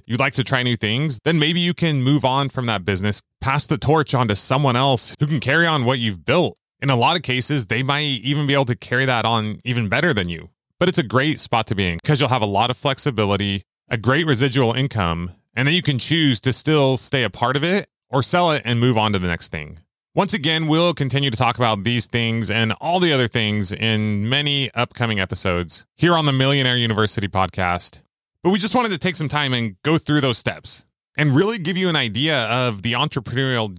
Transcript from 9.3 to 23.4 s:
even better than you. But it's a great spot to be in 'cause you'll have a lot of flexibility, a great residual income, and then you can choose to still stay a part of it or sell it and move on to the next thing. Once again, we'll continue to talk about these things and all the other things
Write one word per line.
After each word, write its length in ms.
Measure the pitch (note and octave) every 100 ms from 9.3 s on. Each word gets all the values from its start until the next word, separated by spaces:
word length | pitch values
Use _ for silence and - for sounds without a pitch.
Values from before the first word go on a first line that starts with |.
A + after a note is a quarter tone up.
| A2+ G#2+ G#2
even 260 | A#2 B2 G#2+
better 240 | A#2+ F3
than 160 | A2 F2
you. 200 | E2 E2 _ _ -
But 100 | F3+
it's 80 | F3
a 60 |
great 360 | A#2+ A#2+ D3 C3+
spot 280 | - A#2 A2
to 80 | F#2+
be 120 | F#2+
in 120 | E2+
'cause 160 | - D3
you'll 100 | C#3
have 120 | B2+
a 60 | G#2
lot 220 | G2 A#2+
of 40 | B2
flexibility, 840 | C#3+ C3+ D3 A2 G2+ G2+ G2+ G2 - _ -
a 60 | A2+
great 300 | G2+ C#3 E3
residual 480 | B2 C#3 B2 A#2
income, 580 | A#2+ C3+ A2 F2 E2+ F2+ - _ -
and 120 | C3+
then 80 | F3
you 80 |
can 140 | D3 C3
choose 440 | - E3 D3+ A#2
to 100 | C3+
still 460 | - - D#3 C3+ B2+
stay 260 | - C3+
a 60 | A2+
part 260 | - A#2+ C#3
of 80 |
it 240 | D#3+ G3 - _ -
or 120 | C3+
sell 300 | C3+ F3+ F3
it 120 | D3 A2+
and 140 | A#2+
move 180 | B2 A2+
on 160 | G#2+
to 60 | G2+
the 80 | F2+
next 220 | E2+ -
thing. 300 | D#2+ D2+ D#2 _ _ _ D3+
Once 180 | F#3+
again, 340 | G#3+ C#3+ D#3+ D#3+
we'll 260 | D#3 F3
continue 380 | D#3+ C#3 C3 C#3
to 60 | A2+
talk 200 | A#2+ A#2
about 280 | A#2+ G#2+ G2
these 200 | A#2+ -
things 460 | A#2+ A#2 A2+ G#2+
and 220 | G#2+ A2+ G2
all 180 | D3+ F3+
the 140 | F3
other 140 | C#3 A#2+
things 440 | B2